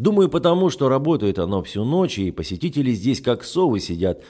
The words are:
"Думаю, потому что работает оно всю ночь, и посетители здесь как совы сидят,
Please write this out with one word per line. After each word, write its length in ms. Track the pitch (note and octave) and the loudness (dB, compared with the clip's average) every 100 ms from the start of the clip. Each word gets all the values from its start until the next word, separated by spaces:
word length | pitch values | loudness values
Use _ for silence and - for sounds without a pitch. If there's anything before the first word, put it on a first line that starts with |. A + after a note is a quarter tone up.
"Думаю, 260 | C#3 G#3 F#3 | 0 4 4
потому 400 | E3 F3 F3+ F#3 | 2 2 2 2
что 200 | - C3+ | 2 2
работает 500 | C3+ D3 D3+ G#2 F#2+ | 2 2 0 0 0
оно 240 | F2 G2 | -2 -2
всю 220 | F2 G2+ | -4 -4
ночь, 340 | A2+ E3+ F3+ G#2 | -2 0 0 -2
и 140 | F#2+ | -4
посетители 580 | E2 D#2+ F2+ E3+ C#3 C3 | -4 -8 -6 -4 -2 0
здесь 300 | A2 A2 B2 | 0 0 0
как 240 | - - | 0 -2
совы 340 | - E3 F3+ G#2+ | -2 0 2 0
сидят, 460 | - E2+ F#2 F2 - | -2 -2 -2 -2 -8